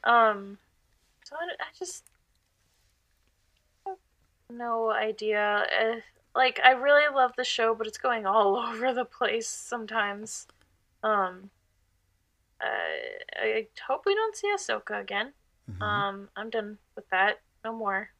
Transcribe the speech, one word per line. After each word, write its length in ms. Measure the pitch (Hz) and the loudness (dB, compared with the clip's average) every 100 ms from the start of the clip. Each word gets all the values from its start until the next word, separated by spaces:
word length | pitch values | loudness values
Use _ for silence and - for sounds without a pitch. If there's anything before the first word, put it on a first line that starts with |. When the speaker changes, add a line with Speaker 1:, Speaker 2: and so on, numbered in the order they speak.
Speaker 1:
Um, 540 | - 240 220 202 196 202 _ _ _ _ _ _ | 4 6 4 2 -8 -18 _ _ _ _ _ _
so 120 | - 294 | -16 -10
I, 260 | 349 - | -10 -10
I 40 | 311 - | -12 -12
just 240 | 359 - _ _ _ _ _ _ _ _ _ _ _ _ _ _ _ _ _ _ - | -12 -12 _ _ _ _ _ _ _ _ _ _ _ _ _ _ _ _ _ _ -14
have 120 | 381 _ _ _ _ _ | -14 _ _ _ _ _
no 420 | 240 240 233 226 | -8 -2 0 2
idea. 760 | 220 220 214 214 208 208 208 - - | 0 -2 -2 -2 0 2 2 2 2
Uh, 160 | 220 226 - _ _ - | 2 0 -10 _ _ 2
like, 240 | 254 254 | 2 6
I 80 | 254 | 6
really 420 | 262 277 294 294 | 6 6 6 6
love 180 | 277 254 247 | 4 2 2
the 60 | |
show, 300 | 247 - 226 220 | -4 0 2 2
but 120 | 220 | -4
it's 100 | - | -4
going 280 | 262 233 196 | -2 0 2
all 320 | 214 202 196 | 4 6 4
<laughs> 100 | 233 | 0
over 260 | 226 254 | -2 0
the 120 | 247 240 | 0 -4
place 420 | - 226 226 226 | -2 -2 -2 -6
sometimes. 1000 | - - 240 214 220 208 202 220 - - _ _ _ _ _ | -10 -8 -8 -4 -2 -2 -4 -10 -14 -16 _ _ _ _ _
Um, 460 | 220 214 185 180 190 _ _ _ _ _ _ _ _ _ _ _ | 0 2 0 -4 -20 _ _ _ _ _ _ _ _ _ _ _
uh, 760 | - - 80 80 - 50 - - | -6 -4 -6 -6 -8 -14 -14 -6
I 260 | 220 220 220 - - | -2 -2 -4 -14 -6
hope 160 | 269 - | -2 0
we 80 | 403 | 0
don't 200 | 440 427 | -2 -4
see 120 | 403 403 | -4 -4
Ahsoka 440 | - 208 - 208 | -4 -6 -6 -10
again. 320 | 196 202 240 _ _ _ - | -6 -6 -6 _ _ _ -14
Speaker 2:
Mm-hmm. 100 | 92 | -8
Speaker 1:
Um, 480 | 208 208 202 196 202 - | -2 -2 -2 -6 -14 -12
I'm 140 | 220 | -6
done 280 | 226 208 214 _ - | -6 -6 -14 _ -20
with 140 | - | -4
that. 300 | 185 202 - _ _ | 0 2 0 _ _
No 100 | 226 | -10
more. 360 | 226 208 196 208 _ | -6 -2 -2 -6 _